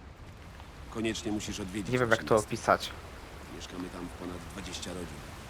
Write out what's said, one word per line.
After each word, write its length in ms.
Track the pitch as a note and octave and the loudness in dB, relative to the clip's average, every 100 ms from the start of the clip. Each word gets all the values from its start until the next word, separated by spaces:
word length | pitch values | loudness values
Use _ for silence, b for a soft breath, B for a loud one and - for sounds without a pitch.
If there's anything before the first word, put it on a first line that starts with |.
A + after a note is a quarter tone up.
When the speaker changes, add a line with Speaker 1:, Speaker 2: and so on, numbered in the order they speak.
| - - - - - - - - - | -14 -14 -14 -14 -14 -14 -14 -12 -8
Speaker 1:
Koniecznie 420 | A#2 A2+ G#2+ A2 | 0 0 2 0
musisz 280 | G#2+ G#2 G2+ | 0 0 -2
odwiedzić 320 | G2 G#2 F#2+ | -2 -2 2
Speaker 2:
Nie 60 | B2 | 4
wiem, 100 | A#2+ | 6
Speaker 1:
nasze 140 | A2+ | 6
Speaker 2:
jak 60 | - | 8
to 60 | |
Speaker 1:
miasto. 140 | A2+ G#2 | 6 6
Speaker 2:
opisać. 420 | A2+ - F#2 - - - - - - - - | 2 6 6 6 -6 -10 -12 -12 -12 -10 -10
Speaker 1:
Mieszkamy 320 | - F#2 F2+ | -8 -6 -6
tam 200 | F2 F2 | -6 -8
w 40 | - | -6
ponad 160 | F2+ F2+ E2+ | -6 -6 -8
dwadzieścia 380 | G#2 F2+ F2 G2 | -8 -6 -6 -4
rodzin. 280 | F2+ D#2+ D2 C#2 - | -4 -6 -8 -10 -10